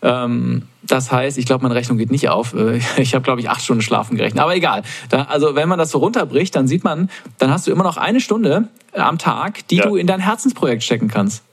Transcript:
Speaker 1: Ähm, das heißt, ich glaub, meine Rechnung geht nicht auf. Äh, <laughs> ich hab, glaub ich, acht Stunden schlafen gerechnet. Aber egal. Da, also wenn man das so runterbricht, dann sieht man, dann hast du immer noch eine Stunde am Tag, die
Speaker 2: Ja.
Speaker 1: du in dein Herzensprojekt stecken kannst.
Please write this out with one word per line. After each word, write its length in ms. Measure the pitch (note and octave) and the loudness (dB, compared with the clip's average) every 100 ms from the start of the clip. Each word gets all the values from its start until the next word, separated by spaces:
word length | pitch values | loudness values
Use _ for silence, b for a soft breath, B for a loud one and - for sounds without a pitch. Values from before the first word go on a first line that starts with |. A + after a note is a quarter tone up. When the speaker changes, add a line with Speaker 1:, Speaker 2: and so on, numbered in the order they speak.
Speaker 1:
Ähm, 600 | - B2 B2 A#2+ A#2+ A#2+ - _ | 0 0 0 -2 0 -2 -4 _
das 300 | - C3+ C3 | -2 -2 0
heißt, 260 | B2+ C3 C#3 | 0 0 -2
ich 80 | B2 | -2
glaub, 160 | C3 | 0
meine 140 | B2+ A#2+ | 2 0
Rechnung 200 | A#2 A#2 | 0 0
geht 140 | A2+ | 0
nicht 180 | C3 - | 0 0
auf. 260 | F#2 A#2 | 0 -2
Äh, 260 | - A2 A#2 B2 | 0 0 0 -2
<laughs> 60 | - | 0
ich 180 | B2+ | 2
hab, 80 | C3 | 0
glaub 160 | B2+ B2+ | 0 -2
ich, 100 | A#2 | -2
acht 140 | - | -4
Stunden 200 | - A#2 | 0 0
schlafen 340 | A2 A2 G#2+ A2+ | 2 0 0 0
gerechnet. 260 | - A#2+ | 0 2
Aber 140 | D3 F3+ | 2 2
egal. 260 | E3 G2+ - B B2 | 0 -2 -4 B -4
Da, 140 | C3 | -2
also 300 | C#3 C#3+ D3+ | 0 0 2
wenn 140 | C#3+ D#3+ | 2 0
man 100 | F3+ | 2
das 140 | D#3+ | 0
so 60 | C#3+ | 2
runterbricht, 580 | F3 A#3+ E3+ B2+ F#3 - | 2 0 0 0 0 0
dann 100 | C3 | 2
sieht 160 | D#3+ | 2
man, 260 | F#3+ D#3 F#3 B B - | 0 -2 -2 B B -2
dann 120 | C3 | 2
hast 160 | D#3+ - | 2 0
du 20 | |
immer 140 | C#3+ | 2
noch 120 | F#3 E3 | 0 0
eine 240 | D#3+ A#3+ | 0 0
Stunde 480 | - G#3+ G3+ D#3+ A3+ _ _ | 2 0 2 2 0 _ _
am 240 | - - D#3+ | -2 -2 0
Tag, 480 | - A#2 E3+ G#3 - | -2 -2 -4 -8 -2
die 80 | F3 | 2
Speaker 2:
Ja. 100 | G#3 | 2
Speaker 1:
du 80 | |
in 140 | G3+ F3+ | 2 0
dein 100 | F#3+ | 0
Herzensprojekt 640 | F#3+ - C4+ B3 C#3+ A#2 | 0 0 -2 0 -2 -2
stecken 240 | - A#2 A2+ | -2 0 0
kannst. 380 | G#2+ G2+ - _ | 0 0 -2 _